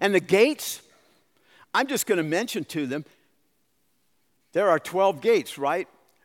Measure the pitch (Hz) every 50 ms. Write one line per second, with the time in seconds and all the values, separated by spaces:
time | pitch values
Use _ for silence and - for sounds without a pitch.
0 | - 202 196 180 185 175 185 196 226 294 302 - - - - - - _ _ _
1 | _ _ _ _ _ _ _ _ _ _ _ _ _ _ - 214 269 262 277 214
2 | - - 202 175 160 151 156 185 233 233 - 214 147 - - 156 143 123 131 151
3 | 156 - _ _ _ _ _ _ _ _ _ _ _ _ _ _ _ _ _ _
4 | _ _ _ _ _ _ _ _ _ _ - 165 208 196 165 151 - - 175 185
5 | 190 196 175 135 120 220 233 190 131 - - 135 139 139 160 180 185 - _ _
6 | _ _ _ _ _